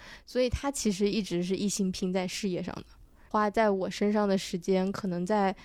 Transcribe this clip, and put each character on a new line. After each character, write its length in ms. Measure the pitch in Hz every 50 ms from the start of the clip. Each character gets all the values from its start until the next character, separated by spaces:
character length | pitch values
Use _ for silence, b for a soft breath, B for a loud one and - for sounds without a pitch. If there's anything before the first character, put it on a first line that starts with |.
| B B B B B
所 160 | - - 247
以 80 | 254 247
她 220 | - - - 285
其 200 | 277 - - 220
实 160 | 190 180 208 208
一 140 | - 226
直 220 | 196 - 170 175 180
是 120 | 180 190
一 140 | - 202 202
心 220 | - - 196 185
拼 200 | 180 - 196 185
在 160 | 180 190 180 180
事 220 | - - - 196
业 140 | 180 156 175
上 100 | - -
的。 100 | - - - - - - - b b b b
花 180 | - 214 208 208
在 220 | 202 233 220 214
我 180 | 196 190 180 180
身 240 | 175 - 208 208
上 160 | 214 214 208 202
的 80 | 190
时 220 | 190 - - - 180
间 340 | 165 - 190 185 185 196
可 180 | 196 - - 190
能 140 | 175 175 180
在 320 | 175 214 208 196 190 185 B B